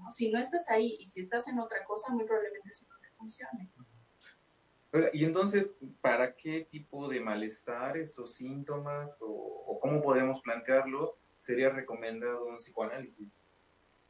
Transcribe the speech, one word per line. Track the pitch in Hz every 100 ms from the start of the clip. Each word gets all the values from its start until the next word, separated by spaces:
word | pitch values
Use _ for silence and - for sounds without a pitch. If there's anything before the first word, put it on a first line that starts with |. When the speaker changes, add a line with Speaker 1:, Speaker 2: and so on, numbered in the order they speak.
Speaker 1:
¿no? | 190
Si | 240 220
no | 226
estás | 269 339 277
ahí | 220 226 214
y | 190
si | 185
estás | 185 233 240
en | 247
otra | 226 - -
cosa, | 214 262
muy | 233 220
probablemente | 220 208 208 196
eso | - -
no | -
te | - -
funcione. | 220 - 254 226 185 - 123 117 _ - - - _ _ _ _ _
Speaker 2:
Oiga, | 156 165
y | 151 160
entonces, | 175 202 202 196 - 135 -
¿para | 127 120 127 -
qué | 156 160 160
tipo | 151 147 143 143
de | 127
malestares | 110 107 107 - - 120 135 160 156 -
o | 117
síntomas | - 127 139 139 147 143 147 147 -
o, | 110
o | 107 107 - - -
cómo | 131 147
podemos | 143 131 131 127
plantearlo | - 117 127 135 135 135 156 - _ -
sería | - 123 135
recomendado | 135 131 113 113 113 120 120 120
un | 117
psicoanálisis? | - - 110 131 120 - 104 - _ _ _ _ _ _ _